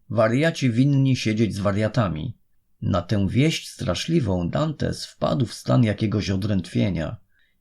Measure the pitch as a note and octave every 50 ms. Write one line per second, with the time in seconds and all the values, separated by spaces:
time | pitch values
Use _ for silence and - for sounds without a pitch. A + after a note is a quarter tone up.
0 | _ _ G#2+ A2 A2 A2+ A#2 C3+ D3+ E3 D#3 - C3+ B2+ A2 A#2 C3 C#3+ C#3+ C3+
1 | C3+ C3+ B2+ - - A2 A2 G#2+ A#2 G2 F#2+ G2 F#2+ G#2 G2 G2+ G#2+ G#2+ - B2+
2 | A2+ F2+ D#2+ D2+ - - - - _ _ _ _ _ _ _ _ - G2 F#2+ F2+
3 | - - A2+ G2+ G2 F2+ F#2 A#2 C#3+ D#3+ D#3+ - - - - - - - F2 -
4 | - - E3 E3+ C3 G2+ F#2 F2+ F2 E2+ - - D#3 D#3+ D3 - - - - -
5 | - - - _ - - - D3 B2 - - - - - C3 B2+ A#2+ G#2+ G2 -
6 | A2+ G#2 G2+ G#2+ F#2 F#2 G2 F#2+ G2 G#2 G#2+ F#2 E2+ - - B2 A#2 G#2 F2 E2
7 | D#2 - - - - _ _ _ _ _ _ _